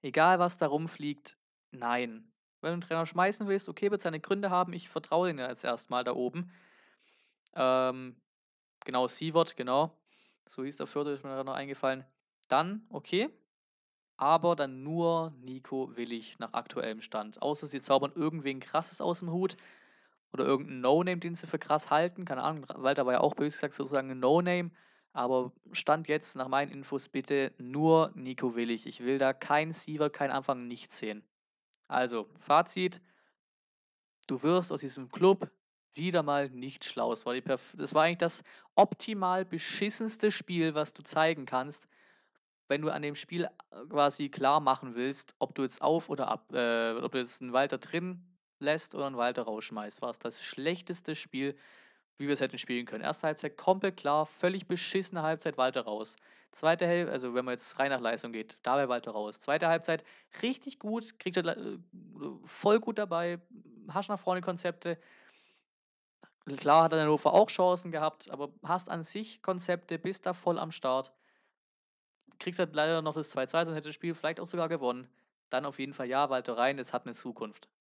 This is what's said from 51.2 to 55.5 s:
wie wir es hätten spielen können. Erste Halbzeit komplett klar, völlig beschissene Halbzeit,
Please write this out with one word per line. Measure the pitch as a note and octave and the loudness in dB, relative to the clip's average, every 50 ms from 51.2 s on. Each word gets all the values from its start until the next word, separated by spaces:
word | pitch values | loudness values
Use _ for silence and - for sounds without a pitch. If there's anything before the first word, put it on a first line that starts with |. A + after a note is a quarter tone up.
| - - - C3 C#3 C#3 C#3 C#3 - - - - - - _ _ _ _ _ _ | -10 -10 -6 -4 -2 -2 -4 -6 -14 -20 -20 -20 -20 -20 _ _ _ _ _ _
wie | C#3 | -2
wir | C#3 C#3+ | -2 0
es | C3+ | 0
hätten | C#3+ B2+ - B2+ | 0 -2 -2 -6
spielen | - - B2+ A#2+ A#2+ | -6 -4 -4 -4 -4
können. | A2+ - A2+ - | -4 -8 -6 -4
Erste | - D3 - - | -4 -4 -2 -2
Halbzeit | D#3+ D3+ - - D3+ D3 | -2 -2 -2 -6 -8 -8
komplett | - - - F#3+ F#3+ F#3+ G3 F3+ | -2 2 2 2 4 2 -2 -2
klar, | - - C#3+ D3 D3+ D#3 | -2 0 2 2 2 2
völlig | - - - - F3+ F#3+ G3 F#3 | 0 -2 0 0 0 0 0 -4
beschissene | - F3+ F3 - - - G3 F#3+ - - F3 D#3 | -4 -4 -4 -4 -2 -2 -2 -2 -2 -6 -2 0
Halbzeit, | D#3 D#3+ D#3 - E3 | 0 -2 0 -2 -4